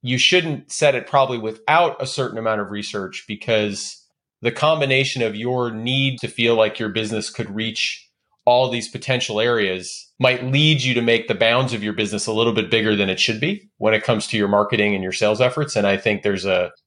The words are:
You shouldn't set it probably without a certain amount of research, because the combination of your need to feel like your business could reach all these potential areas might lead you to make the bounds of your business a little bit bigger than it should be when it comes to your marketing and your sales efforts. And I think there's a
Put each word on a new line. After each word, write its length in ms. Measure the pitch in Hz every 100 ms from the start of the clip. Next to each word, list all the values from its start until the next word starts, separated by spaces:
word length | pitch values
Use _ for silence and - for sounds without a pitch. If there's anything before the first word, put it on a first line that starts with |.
You 160 | 127 123
shouldn't 560 | - 185 165 139 -
set 220 | - 147
it 120 | 127 -
probably 320 | 139 131 123
without 600 | 110 110 - 156 170 -
a 60 | 131
certain 320 | - 123 110
amount 220 | 113 107
of 100 | 98
research, 540 | 104 101 104 95 - -
because 800 | 104 - 110 107 101 - - _ _ _ _
the 120 | 117
combination 680 | 117 151 156 139 131 131 131
of 140 | 113 104
your 340 | 120 127 120
need 480 | 110 117 131 135 127
to 80 | -
feel 260 | - 117
like 240 | 117 107 -
your 100 | 113
business 420 | 101 110 110 104
could 240 | - 101
reach 540 | 101 110 110 - - _ _ _ _
all 260 | - 123 131
these 180 | 120 -
potential 520 | - - 127 - 107
areas 720 | 117 117 98 92 90 - - _
might 260 | 127 127
lead 380 | 127 139 156 156
you 120 | 123
to 80 | 120
make 260 | 117 117 -
the 60 |
bounds 380 | 101 113 120 131
of 100 | 113
your 80 | 107
business 340 | 107 107 101 -
a 60 |
little 200 | 110 117
bit 180 | 110 92
bigger 260 | 113 107 104
than 140 | 95
it 100 | 92
should 200 | - 110
be 280 | 147 202 _ _
when 160 | 107
it 80 | 110
comes 240 | - 113 -
to 100 | 110
your 120 | 101
marketing 460 | 101 104 110 104
and 80 | 98
your 100 | 92
sales 280 | - 107 107
efforts. 360 | 127 127 147 113
And 100 | 101
I 100 | 98
think 260 | 113 101
there's 240 | 104 98 95
a 260 | 92 90 -